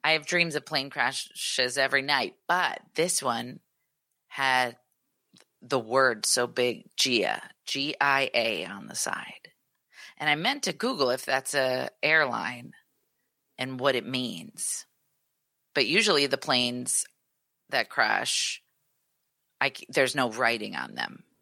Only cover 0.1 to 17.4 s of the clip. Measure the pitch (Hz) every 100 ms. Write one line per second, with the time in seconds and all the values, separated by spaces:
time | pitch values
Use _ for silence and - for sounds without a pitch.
0.1 | 156 147 175 170 160 - 147 139 147 123
1.1 | 139 - - - - 123 127 135 139 135
2.1 | 143 110 - - 175 160 - _ - 175
3.1 | - 131 117 120 - _ _ _ _ _
4.1 | _ _ - 135 127 123 117 _ _ _
5.1 | _ _ _ _ _ 120 135 110 131 131
6.1 | 110 - - 123 - 123 113 - - 131
7.1 | 120 90 53 - - - 139 139 - 143
8.1 | 135 135 - 117 95 90 101 - - -
9.1 | - - - - _ _ _ _ - -
10.1 | - 151 147 202 285 196 165 240 214 131
11.1 | 127 - 135 - 143 131 127 131 _ 151
12.1 | 160 139 113 - 123 120 - _ _ _
13.1 | _ _ _ _ - 131 131 135 127 -
14.1 | 131 123 85 82 - - - - _ _
15.1 | _ _ _ _ _ _ - 117 185 214
16.1 | 151 143 131 - 127 123 123 123 - -
17.1 | _ _ _